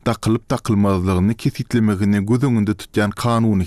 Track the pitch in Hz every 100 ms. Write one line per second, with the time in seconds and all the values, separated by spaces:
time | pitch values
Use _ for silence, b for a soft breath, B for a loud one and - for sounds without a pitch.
0 | - 113 - 113 - 127 - 104 101 98
1 | 90 92 98 113 143 - 127 120 110 98
2 | 104 104 101 120 139 117 104 104 - -
3 | 104 - 120 117 113 98